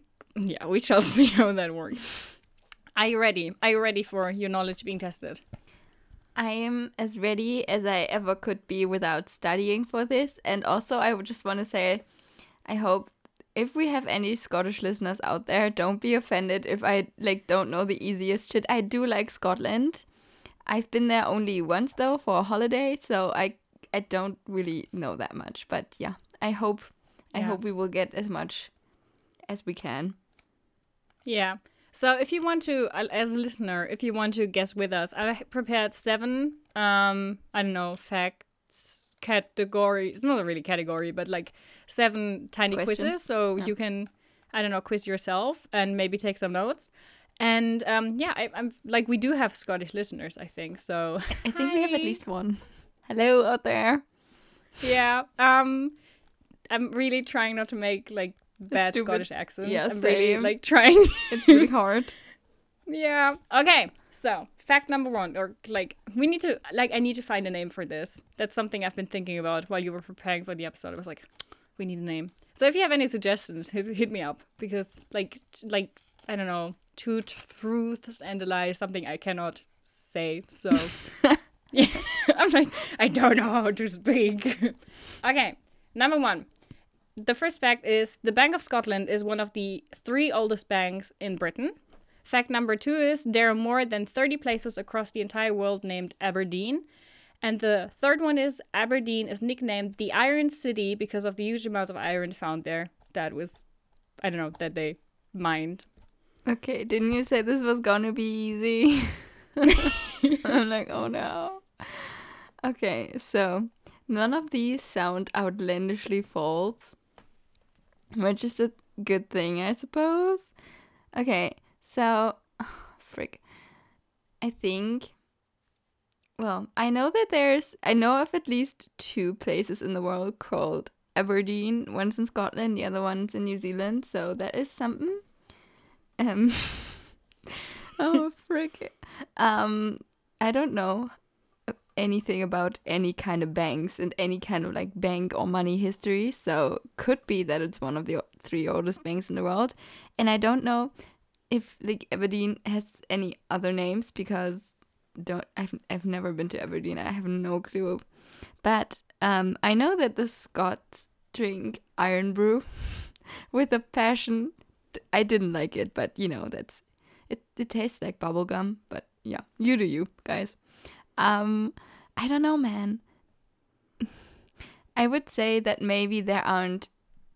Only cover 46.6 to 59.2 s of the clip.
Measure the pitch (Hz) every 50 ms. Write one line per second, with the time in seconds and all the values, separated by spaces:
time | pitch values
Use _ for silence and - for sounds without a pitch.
46.6 | 202 240 320 - - - _ _ - - - - _ _ _ - 226 233 226 226
47.6 | 233 233 226 233 - - 220 220 226 226 226 240 302 359 - - 220 - - 196
48.6 | 240 240 233 _ - 214 226 233 226 233 240 214 226 262 311 277 247 214 - -
49.6 | - - 185 180 180 165 - 202 202 - 165 160 156 160 - - 156 160 - -
50.6 | 165 160 180 - - - 175 170 165 165 160 190 - - - - - 233 233 -
51.6 | 269 285 349 330 339 339 320 285 - 214 226 - - - 185 180 202 208 208 -
52.6 | - - - - - _ _ _ _ - 220 226 233 247 254 247 233 202 247 240
53.6 | - - 233 220 220 226 277 285 - _ _ _ _ _ _ _ _ _ _ _
54.6 | _ _ - - - 254 247 254 247 240 247 254 269 - _ - 254 262 262 262
55.6 | 262 262 262 269 269 294 - - _ _ _ _ _ _ _ _ _ _ - _
56.6 | - - 226 233 247 - - 247 262 262 247 262 254 - - 247 226 220 226 220
57.6 | 220 - 247 214 202 202 202 196 - - 214 202 185 185 - _ _ _ _ -
58.6 | 190 202 - 190 185 185 185 233 226 208 - -